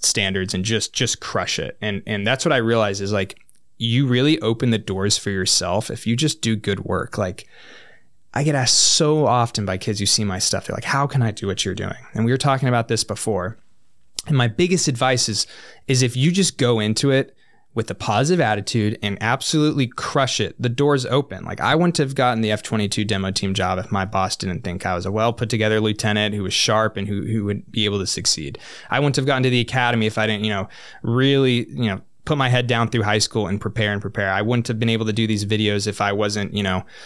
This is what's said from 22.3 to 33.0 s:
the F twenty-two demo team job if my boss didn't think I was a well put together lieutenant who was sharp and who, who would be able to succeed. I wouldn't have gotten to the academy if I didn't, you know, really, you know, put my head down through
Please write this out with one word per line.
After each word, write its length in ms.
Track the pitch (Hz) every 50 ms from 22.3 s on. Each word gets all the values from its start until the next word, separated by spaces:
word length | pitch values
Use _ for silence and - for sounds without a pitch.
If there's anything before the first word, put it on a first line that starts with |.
| 120 113
the 100 | 113 107
F 100 | 107 104
twenty-two 440 | - - 117 107 104 98 - - 107
demo 260 | 101 104 98 95 95
team 220 | 92 - 101 98 95
job 260 | - 95 90 92 92
if 120 | - -
my 140 | 107 98 95
boss 300 | 101 - 98 95 92 -
didn't 280 | - - 95 90 82 -
think 220 | 92 87 92 -
I 80 | 92 92
was 120 | 87 90
a 60 | 95
well 220 | 101 107 110 120 117
put 160 | - 120 107
together 300 | 123 107 107 107 110 110
lieutenant 560 | 110 107 104 - - 110 104 104 107 107 104
who 80 | 104 98
was 100 | 92 -
sharp 440 | - - - 110 110 110 107 - 98
and 100 | 98 104
who, 160 | 104 101 -
who 200 | 113 113 110 101
would 260 | 101 104 - - -
be 140 | - 110 104
able 140 | 104 101 101
to 80 | 92 -
succeed. 520 | - - - - - - 78 67 - - - - - - - -
I 100 | 113 131
wouldn't 160 | 147 143 131
have 100 | 147 131
gotten 180 | 139 139 127 127
to 60 | 127
the 120 | 123 123
academy 440 | 117 - - 131 123 120 120 117 110 110
if 100 | - 110
I 100 | 110 110
didn't, 160 | 107 101 107
you 80 | 110
know, 160 | 104 98 92 - - - - - - -
really, 640 | - 117 117 127 131 139 139 139 135 131 123 120 110 -
you 200 | 131 143 120 110
know, 120 | 95 92 - - - - -
put 120 | - 156 143
my 120 | 135 123
head 180 | 123 123 123 120
down 220 | 120 117 117 110
through 140 | - 117